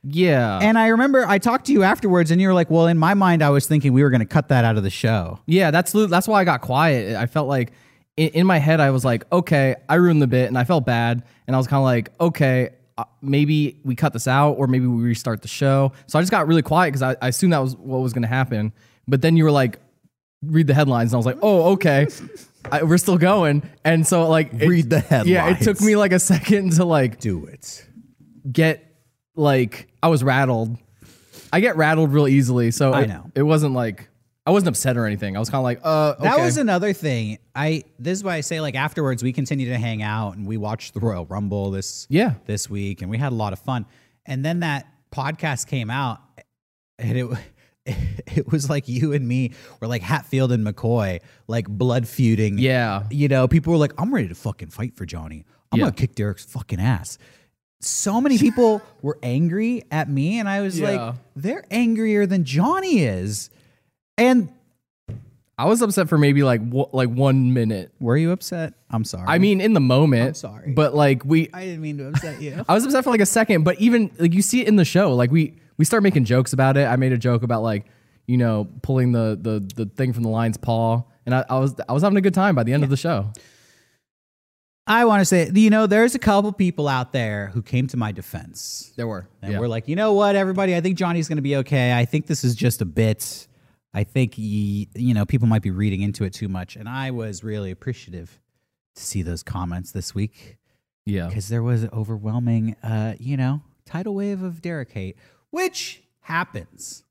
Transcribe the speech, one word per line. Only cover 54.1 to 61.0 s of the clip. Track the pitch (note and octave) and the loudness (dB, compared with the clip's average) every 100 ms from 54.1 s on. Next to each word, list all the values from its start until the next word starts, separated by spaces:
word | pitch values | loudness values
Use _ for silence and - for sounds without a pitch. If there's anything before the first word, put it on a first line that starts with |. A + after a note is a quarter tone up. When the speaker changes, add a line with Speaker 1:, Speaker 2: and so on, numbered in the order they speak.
Speaker 2:
ready | B3+ G2 | -2 -4
to | |
fucking | E2+ A2 - D#2+ | -6 -10 -10 -14
fight | - A#2 - | -10 -12 -10
for | F2+ | -12
Johnny. | E2+ D#2 D#2 - _ _ | -12 -14 -16 -20 _ _
I'm | A#2 | 0
Speaker 1:
Yeah. | A3+ | 0
Speaker 2:
gonna | G#2+ | 0
kick | B2+ | -4
Derek's | - G#2 F#2+ | -2 -6 -6
fucking | - B2+ - F2+ | -12 -14 -8 -4
ass." | G#2+ G2 - - _ _ _ _ _ _ | -2 -2 -8 -18 _ _ _ _ _ _
So | - - G3+ A3 | -8 -6 -2 -2
many | C#4+ A#3+ | 2 4
people | A#3+ A#3 A#3 G#3 - | 4 4 4 2 -4
<laughs> | _ | _
were | C#3 - | -8 -6
angry | B2+ B2+ E3+ F3+ A3+ B3 - | -2 0 0 0 -2 -4 -6
at | D#3 C#3+ | -6 -2
me, | C#3 D3+ A#3 | -2 -2 -2
and | G3+ | -4
I | G3 | -4
was | G3 F3 | -4 -2
Speaker 1:
Yeah. | D3 | -2
Speaker 2:
like, | - | -2